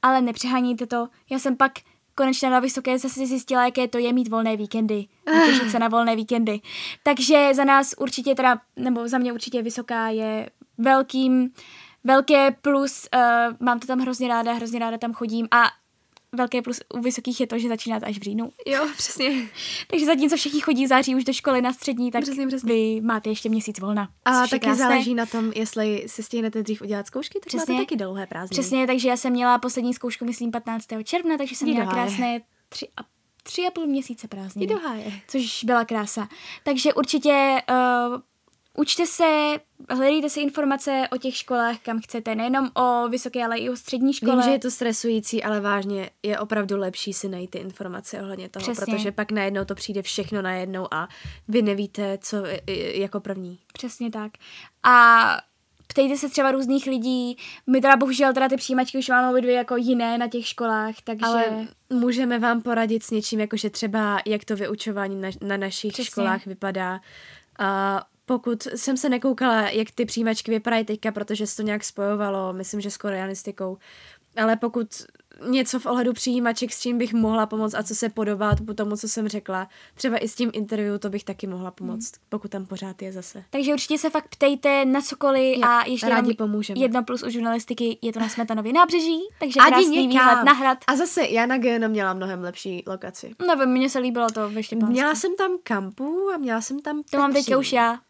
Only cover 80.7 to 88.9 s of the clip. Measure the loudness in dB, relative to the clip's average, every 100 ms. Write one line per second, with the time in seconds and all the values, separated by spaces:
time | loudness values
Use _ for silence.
80.7 | -4 -2 -4 -4 -8 -8 -10 -8 -8 -10
81.7 | -10 -10 -8 -10 -14 _ -10 -8 -10 -10
82.7 | -10 -12 -12 -12 -12 -14 -18 -8 -4 0
83.7 | 0 0 -2 0 -2 -6 2 2 4 2
84.7 | 4 4 2 -2 -2 2 4 2 4 4
85.7 | 4 2 0 2 2 2 0 -2 -2 -4
86.7 | 0 2 2 -2 -4 -4 -4 -2 -2 -4
87.7 | -4 -2 -2 -6 -4 -4 -2 -4 -2 0
88.7 | 2 4